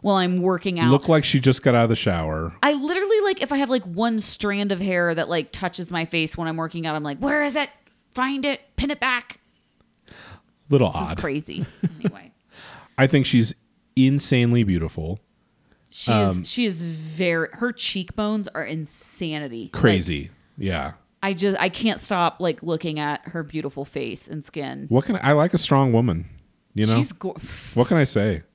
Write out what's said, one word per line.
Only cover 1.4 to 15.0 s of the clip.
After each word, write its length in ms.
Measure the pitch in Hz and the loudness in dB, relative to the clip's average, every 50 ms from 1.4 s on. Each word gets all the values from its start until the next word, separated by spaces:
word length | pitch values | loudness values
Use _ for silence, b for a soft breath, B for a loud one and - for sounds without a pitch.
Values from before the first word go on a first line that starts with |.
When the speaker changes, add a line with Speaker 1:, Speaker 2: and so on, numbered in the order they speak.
| 123 131 127 - - | 4 4 2 4 4
Speaker 2:
got 120 | 139 123 | 4 6
out 80 | 117 117 | 6 4
of 40 | 113 | 4
the 40 | 113 | 2
shower. 580 | - - - 90 85 80 78 78 78 80 87 - - | 2 2 0 0 0 -2 -2 -2 -4 -4 -6 -2 0
Speaker 1:
I 120 | - 285 302 | 2 2 2
literally, 480 | 277 269 302 359 381 403 392 440 427 | 0 -2 -2 -2 -2 2 2 2 2
like, 200 | 403 403 381 - | 2 0 0 -2
if 120 | - 269 294 | -4 -2 0
I 40 | |
have, 120 | 277 285 233 | -2 0 0
like, 140 | 262 247 180 | 0 -2 -2
one 340 | 185 170 185 226 233 226 220 | -4 -4 -2 0 0 0 -2
strand 540 | - - - - - 208 202 202 202 202 196 | -4 -6 -6 -4 -2 -2 -2 -2 0 -2 -2
of 80 | 175 | -2
hair 340 | 196 190 185 175 175 170 165 | -2 0 0 2 2 2 0
that, 140 | 165 160 - | 0 -2 0
like, 240 | 170 165 143 - - | -2 -2 -2 -4 -8
touches 380 | - 196 175 - - 175 - | -6 -6 -6 -6 -6 -10 -6
my 120 | 175 165 165 | -4 -4 -4
face 320 | 160 - 170 160 151 - | -2 0 -2 -2 -2 -4
when 140 | - 165 160 | -6 -6 -4
I'm 80 | 165 | -4
working 280 | 165 160 160 - 170 160 | -4 -6 -6 -6 -6 -4
out, 100 | 160 151 | -4 -4
I'm 60 | 156 151 | -4 -4
like, 160 | 147 143 131 | -6 -6 -4
"Where 220 | 262 277 294 302 294 | -2 0 0 0 0
is 120 | 285 247 | 0 -2
it? 140 | 302 277 262 - _ _ _ _ _ _ _ | -4 -4 -4 -8 _ _ _ _ _ _ _
Find 340 | _ 247 254 269 277 277 262 | _ -4 -2 -2 -2 -2 -2
it. 160 | 285 269 - _ _ _ | -2 -4 -4 _ _ _
Pin 160 | - 262 277 | -4 -2 -2
it 80 | 294 285 | -2 -2
back." 400 | - 262 247 240 - _ - _ _ _ _ _ _ _ _ _ _ _ _ _ _ B B B B B B B B _ _ _ _ - | -2 -2 -2 -2 -4 _ -20 _ _ _ _ _ _ _ _ _ _ _ _ _ _ B B B B B B B B _ _ _ _ 2
Speaker 2:
Little 200 | 143 135 123 92 | 4 4 4 4
Speaker 1:
This 80 | - | 2
Speaker 2:
odd. 200 | - - - - | -2 -2 -2 -4
Speaker 1:
is 40 | - | -4
crazy. 440 | - 156 135 151 151 - - - - - - - | -4 -4 -4 -6 -6 -8 -8 -8 -8 -8 -6 -4
Speaker 2:
<laughs> 180 | - 165 165 156 - | -4 -4 -4 -2 -4
Speaker 1:
Anyway. 300 | 196 - 95 - - _ _ _ B B B B B B B B B B | -4 -4 -4 -20 -20 _ _ _ B B B B B B B B B B
Speaker 2:
I 100 | - 135 | 2 4
think 180 | 131 - 143 127 | 4 6 4 4
she's 280 | - - 120 113 110 - _ _ _ _ _ _ _ _ | 6 4 4 4 4 -2 _ _ _ _ _ _ _ _
insanely 680 | 131 131 131 139 143 - - 143 123 120 120 120 123 113 | 4 4 4 4 2 0 2 2 4 4 4 4 4 4
beautiful. 560 | 98 92 85 80 78 - - | 4 2 0 0 -2 -4 -6